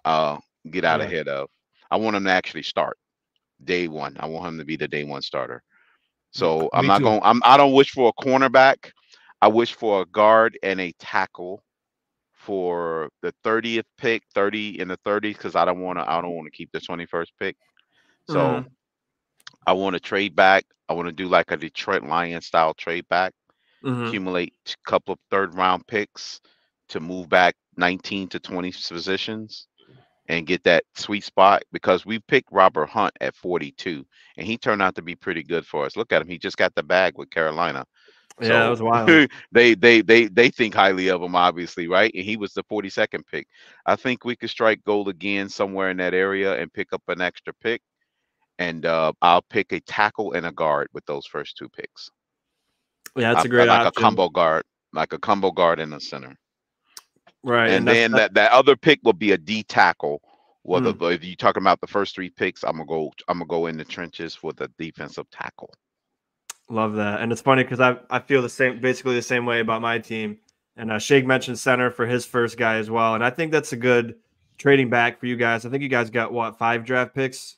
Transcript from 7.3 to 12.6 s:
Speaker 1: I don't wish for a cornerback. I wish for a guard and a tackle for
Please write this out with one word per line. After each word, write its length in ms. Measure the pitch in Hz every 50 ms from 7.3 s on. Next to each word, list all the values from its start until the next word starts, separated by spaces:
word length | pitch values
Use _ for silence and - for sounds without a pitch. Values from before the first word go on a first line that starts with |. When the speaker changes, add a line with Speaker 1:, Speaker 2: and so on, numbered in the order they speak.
| 117 123 120
Speaker 1:
I 120 | 120 135
don't 180 | 143 143 139 131
wish 180 | 139 135 -
for 160 | - 135 123 110
a 140 | - - -
cornerback. 680 | 131 127 131 135 127 120 131 131 135 135 - - - - _ _ _ _ _ _ _ _ _
I 60 | 104
wish 260 | 110 110 117 117 - -
for 280 | - 117 107 101 95
a 40 | 90
guard 520 | 85 - 107 107 107 113 113 113 113 - - -
and 160 | 98 95 95
a 100 | 92 82 - _
tackle 640 | - - - 101 95 - - - 87 90 98 107 _ _ _ _ _ _ _ _ _ _ _ _ _ _
for 760 | _ _ _ - 101 95